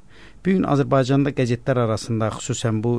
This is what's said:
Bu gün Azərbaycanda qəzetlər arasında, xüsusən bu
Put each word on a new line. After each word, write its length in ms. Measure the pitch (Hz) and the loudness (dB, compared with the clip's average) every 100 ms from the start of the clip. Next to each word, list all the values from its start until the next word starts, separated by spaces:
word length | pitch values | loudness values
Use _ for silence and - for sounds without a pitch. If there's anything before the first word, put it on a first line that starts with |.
| - - - - | -20 -20 -20 -8
Bu 140 | 180 | -2
gün 120 | 190 | 0
Azərbaycanda 720 | - 139 123 135 127 139 135 | 2 0 2 2 2 2 2
qəzetlər 460 | 123 120 120 - 123 | 0 -2 -2 0 0
arasında, 460 | 113 110 - 113 110 | 0 -2 -2 -2 -2
xüsusən 460 | - - 113 117 110 | -4 -6 -4 -2 0
bu 100 | 117 | 0